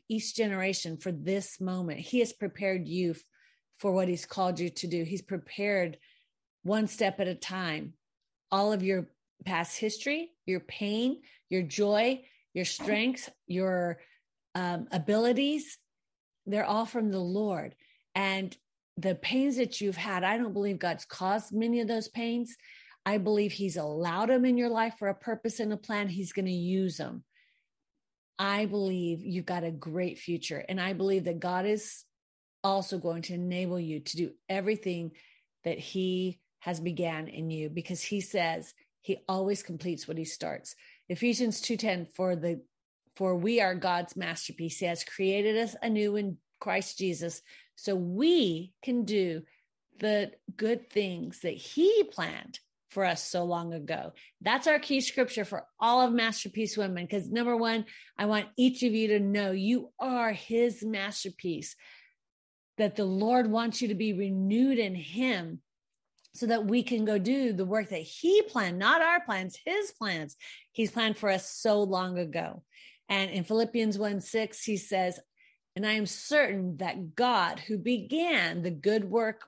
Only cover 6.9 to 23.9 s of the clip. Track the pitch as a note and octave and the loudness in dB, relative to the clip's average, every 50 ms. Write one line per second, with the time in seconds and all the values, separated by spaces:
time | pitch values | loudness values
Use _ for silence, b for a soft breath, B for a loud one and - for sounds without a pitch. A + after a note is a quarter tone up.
6.9 | - - A3 G3 F#3+ G3 G3 F3+ F3+ E3+ - - F#3 F#3+ F#3 E3+ D#3 D#3 D3+ C#3+ | 0 2 0 0 2 0 -2 -2 -2 -4 -6 -6 -6 -4 -4 -4 -4 -4 -6 -10
7.9 | E3 _ _ _ _ _ _ _ _ _ _ - G3 G3 G3+ G#3 G#3+ G3 F#3 F#3+ | -14 _ _ _ _ _ _ _ _ _ _ -2 0 2 4 4 2 2 2 2
8.9 | G3 F#3 E3 - _ _ _ _ _ - - F#3+ F#3 E3 F3 E3+ - - A3+ G#3+ | 0 0 -2 -4 _ _ _ _ _ -12 -6 -2 -2 0 -2 -2 -4 -4 -4 -4
9.9 | G#3 - - C#4 D4 D#4+ E4 E4+ _ _ - - F#3 F3+ - - - - G#3 G3+ | -4 -4 -4 -4 -2 -2 -4 -8 _ _ -4 -4 -4 -4 -4 -8 -8 -6 -4 -2
10.9 | G#3 A3 A#3+ B3+ C#4+ - b b b b b b F3+ F#3 F3+ D3 - - G#3 G3+ | 0 0 0 0 -2 -2 b b b b b b -2 -2 -2 -2 0 0 2 4
11.9 | G#3 G#3 A3+ B3 C4 C4 b b b b b b - F3+ F#3 - - - G3 G3 | 4 4 4 2 2 -2 b b b b b b -6 -4 -4 -4 -4 -4 -2 0
12.9 | G#3+ G#3 A3+ B3+ B3+ B3+ - - - _ _ - F3 F3+ F#3+ F#3+ F#3 F3+ F3 F3 | 0 2 2 0 0 -2 -6 -14 -16 _ _ -4 -2 0 0 0 0 0 0 -2
13.9 | E3+ E3+ b b b b b b _ _ _ _ - F3+ F3+ F3 E3+ C3+ A#2+ - | -4 -6 b b b b b b _ _ _ _ -6 -4 -2 -2 -2 -4 -4 -4
14.9 | - F3+ D3+ G#3 G#3 G#3+ A#3 A#3+ B3 G#3+ C#4 C#4+ D4+ D4+ C#4+ - - - _ _ | -4 -2 0 2 2 4 4 4 4 4 2 2 0 0 -4 -6 -14 -16 _ _
15.9 | _ _ _ _ _ _ _ _ _ _ - G3 G3 G#3 G#3 - G#3 G#3+ A3+ A3 | _ _ _ _ _ _ _ _ _ _ -6 -2 0 0 2 2 0 0 0 -2
16.9 | - A#3+ A3 G#3+ F#3+ F#3+ F3+ F3 F3+ G3+ G#3+ G#3 F#3+ D#3+ - - - b b b | -2 -2 0 0 0 0 -2 -2 0 0 0 0 -2 -2 -4 -8 -10 b b b
17.9 | b b b b - F#3 G3 G3 F#3+ F#3+ F#3+ F3+ - - _ _ _ _ _ _ | b b b b -4 -2 0 0 0 -2 -4 -6 -10 -14 _ _ _ _ _ _
18.9 | - - E3 F#3+ F3+ - - - A#3+ C4 C4+ C#4+ C4 B3+ B3 - - - G#3 G3+ | -10 -2 0 0 0 0 -2 0 2 2 2 2 2 2 0 0 -2 -2 -2 -2
19.9 | F#3 E3+ F3+ A3 G3 F3+ F3+ F#3 G#3+ A#3 A#3+ A3 F#3+ G3+ G3+ G3+ G3 E3 - F3 | -2 -2 -4 -4 -2 0 2 2 2 2 0 -2 0 0 0 0 0 0 0 -2
20.9 | E3 - - - - - F#3 F#3 G3+ A3 G#3+ - - G#3+ A3+ A#3 A#3 A#3+ A#3 G#3+ | -2 -2 -6 -12 -8 -2 0 0 0 0 0 -2 -2 0 2 2 2 2 2 0
21.9 | A#3 A3+ A3 - - A#3+ A#3 A#3 A#3 A#3+ A#3+ A#3 A#3+ - B B B B B B | 0 -2 -4 -4 -6 -4 -2 -2 -2 -2 -4 -6 -8 -16 B B B B B B
22.9 | B B B G3 G#3 G#3+ F#3 F#3+ G#3+ G#3 G#3 G3+ - - G3 F#3+ D3+ F3 D3+ D3 | B B B 0 2 2 4 4 4 4 2 0 0 -2 -2 -2 -2 -2 -4 -4